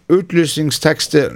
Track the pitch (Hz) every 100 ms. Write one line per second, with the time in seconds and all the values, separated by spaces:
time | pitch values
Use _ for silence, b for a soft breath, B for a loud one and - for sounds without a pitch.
0 | - 175 175 175 156 - 151 - 156 156
1 | - 151 131